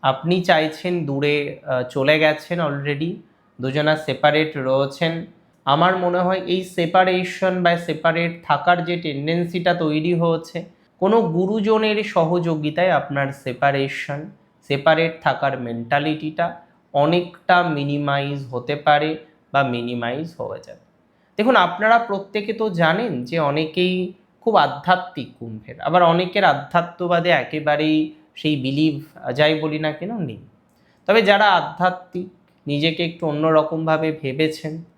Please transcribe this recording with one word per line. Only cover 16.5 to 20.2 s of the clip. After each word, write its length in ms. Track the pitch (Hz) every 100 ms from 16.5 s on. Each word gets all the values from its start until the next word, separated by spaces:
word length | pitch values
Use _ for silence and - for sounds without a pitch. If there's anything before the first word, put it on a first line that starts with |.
| 170 - _ _
অনেকটা 720 | 143 151 175 175 - _ 180
মিনিমাইজ 840 | 175 147 143 143 143 139 139 143 135
হতে 260 | 123 123 147
পারে 400 | 151 147 156 156 - _ _
বা 100 | 139
মিনিমাইজ 720 | 135 120 120 120 120 127